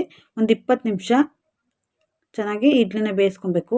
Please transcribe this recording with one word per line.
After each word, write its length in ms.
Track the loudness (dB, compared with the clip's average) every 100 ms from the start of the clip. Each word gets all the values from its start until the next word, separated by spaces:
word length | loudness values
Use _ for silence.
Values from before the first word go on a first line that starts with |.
| 0 _ _ -4
ಒಂದು 140 | 0
ಇಪ್ಪತ್ತು 320 | 0 0 -2
ನಿಮಿಷ 260 | -2 -6 0 0 0 _ _ _ _ _ _ _ _ _ _ -8
ಚೆನ್ನಾಗಿ 320 | -6 0 2 2
ಇಡ್ಲಿನ 340 | 0 -2 -4
ಬೇಯಿಸ್ಕೊಬೇಕು. 600 | 0 0 0 -4 -4 -2